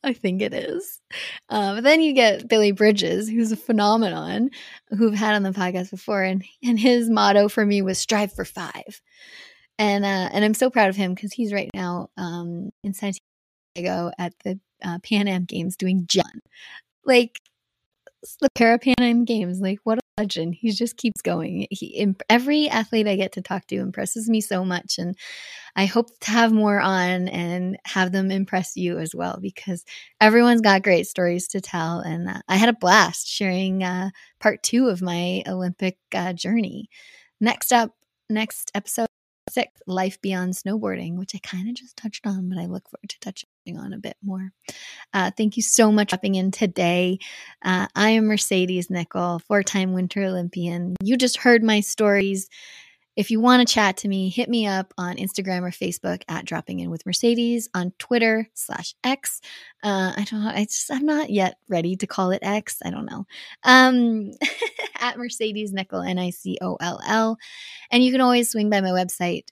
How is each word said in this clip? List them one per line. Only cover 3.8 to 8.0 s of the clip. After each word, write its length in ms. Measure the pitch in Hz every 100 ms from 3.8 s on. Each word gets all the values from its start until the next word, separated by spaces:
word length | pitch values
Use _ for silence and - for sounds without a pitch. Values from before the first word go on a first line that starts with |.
| 208 226 214 165 156 196 247 - - - _
who 220 | 208 226
I've 60 | 208
had 180 | 214 214
on 80 |
the 80 | 196
podcast 400 | 190 180 180 185
before, 320 | 190 - 202
and, 200 | 190 190 190 _
and 140 | 247 226
his 320 | 240 240 226
motto 380 | 214 202 202 208
for 180 | - 208
me 160 | 202
was 160 | 190
"Strive 360 | 185